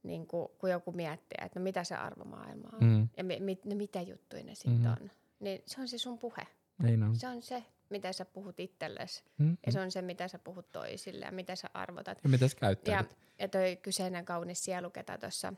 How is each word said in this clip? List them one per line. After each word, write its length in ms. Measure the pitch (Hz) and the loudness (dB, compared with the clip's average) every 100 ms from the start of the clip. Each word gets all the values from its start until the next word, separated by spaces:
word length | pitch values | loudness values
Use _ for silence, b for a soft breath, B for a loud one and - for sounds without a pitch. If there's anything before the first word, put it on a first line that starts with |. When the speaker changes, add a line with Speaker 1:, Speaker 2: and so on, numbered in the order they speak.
Speaker 1:
niinku, 440 | 190 165 160 170 - _ | -6 -8 -4 -4 -4 _
kun 120 | 190 | 0
joku 200 | 180 175 | 0 -2
miettii, 460 | 175 165 156 _ - - | -4 -4 -6 _ -10 -8
että 140 | 180 | -4
no 40 | |
mitä 200 | 185 190 | -2 -2
se 120 | 175 180 | -2 -4
arvomaailma 720 | - - - - - - - | -6 -8 -14 -14 -14 -14 -14
on 100 | 226 | 6
Speaker 2:
Mm. 260 | 117 110 113 - | 8 10 6 0
Speaker 1:
ja 60 | |
mi-, 160 | 185 175 | -4 -2
mi-, 220 | 196 190 202 | -2 -2 -4
no 100 | 202 | -4
mitä 260 | 202 190 | -4 -6
juttuja 420 | 175 - _ - | -8 -12 _ -14
ne 120 | - - | -12 -4
sit 160 | - 120 | 4 6
Speaker 2:
Mhm. 80 | 117 | 6
Speaker 1:
on, 240 | 117 196 _ _ _ | 2 -4 _ _ _
niin 240 | 202 190 - | -6 -6 -8
se 160 | - | -8
on 60 | 254 | -8
se 100 | 233 | -6
sun 220 | 247 233 | -6 -6
puhe. 280 | 240 - - _ _ - | -8 -8 -12 _ _ 4
Speaker 2:
Niin 200 | 117 113 | 6 6
on. 120 | 107 113 | 6 2
Speaker 1:
Se 120 | - | -2
on 140 | 240 | -8
se, 220 | - 247 233 _ _ | -6 -8 -8 _ _
mitä 240 | 202 190 | -6 -4
sä 120 | 190 185 | -6 -8
puhut 340 | 185 196 175 | -10 -12 -8
itsellesi, 640 | 185 _ 156 - 180 - _ - | -10 _ -8 -6 -8 -10 _ 4
Speaker 2:
Mm, 200 | 151 175 - | 4 4 2
Speaker 1:
ja 60 | |
se 60 | 127 | 0
Speaker 2:
mm. 40 | 185 | 0
Speaker 1:
on 60 | |
se, 100 | 185 | -4
mitä 260 | 180 175 180 | -4 -4 -6
sä 120 | 175 | -8
puhut 320 | - 185 - | -14 -14 -12
toisille 540 | - 60 185 - - - | -10 -8 -8 -10 -10 -8
ja 60 | |
mitä 240 | 185 180 185 | -8 -8 -8
sä 140 | - | -8
arvotat. 460 | - 190 180 - 190 | -8 -8 -8 -10 0
Speaker 2:
Ja 60 | 143 | 6
mitä 180 | 131 131 | 8 6
sä 100 | - | 4
käyttäydyt. 520 | 104 92 - 202 - | 2 2 2 2 0
Speaker 1:
Ja, 80 | - b b | -8 b b
ja 80 | 196 | -2
toi 280 | 196 185 180 | 2 2 0
kyseinen 440 | - 190 185 180 175 | -4 -2 -2 -4 -4
kaunis 380 | 175 175 180 | -6 -4 -6
sielu, 260 | - 180 175 | -4 -4 -6
ketä 280 | 185 185 196 | -10 -10 -8
tossa 360 | 196 - 190 | -6 -6 -6